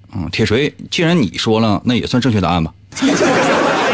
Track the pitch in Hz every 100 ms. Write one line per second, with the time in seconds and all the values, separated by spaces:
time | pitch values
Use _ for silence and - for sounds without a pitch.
0 | - - 82 - 110 120 147 - - -
1 | 160 175 95 - 117 110 113 92 117 120
2 | - 254 139 107 90 90 80 - - -
3 | 269 - - - - - - - -